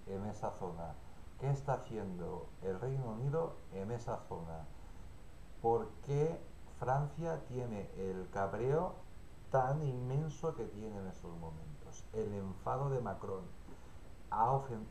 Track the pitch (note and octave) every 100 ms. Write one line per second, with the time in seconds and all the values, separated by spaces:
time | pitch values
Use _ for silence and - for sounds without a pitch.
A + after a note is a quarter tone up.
0 | - G2 G#2+ G#2 G#2 - F#2 E2+ E2 D#2
1 | - - - - C3+ C3+ - B2 - A2
2 | F#2+ F2 E2+ F2 E2 - F#2+ F#2 B2 C3+
3 | A#2+ A2 C#3 D#3+ E3 - - F#2+ G2 A#2+
4 | A#2+ G2+ - F#2 E2 D#2+ D2+ - - -
5 | - - - - - - A#2 A#2 - -
6 | C#3 C#3+ D#3+ F3 - - - - B2 C#3
7 | D3 - E3 - - B2+ A#2 G#2 F#2+ F#2
8 | F#2+ F#2 F2+ G2+ G2 G#2 B2+ D#3 F#3 -
9 | - - - - - C3+ B2+ D3 C#3+ B2
10 | B2 C#3 D#3 C#3+ D#3+ A#2+ G#2 G2+ A2 G2+
11 | F#2+ - F2+ E2+ E2 D#2 D#2 D2 - -
12 | - A2 G2+ G2+ F#2+ F#2 A2+ C3 C#3 C3
13 | A2 F#2 G2 F#2+ F2 - - - - -
14 | - - - G#2+ A#2 C3+ C3+ A2+ A2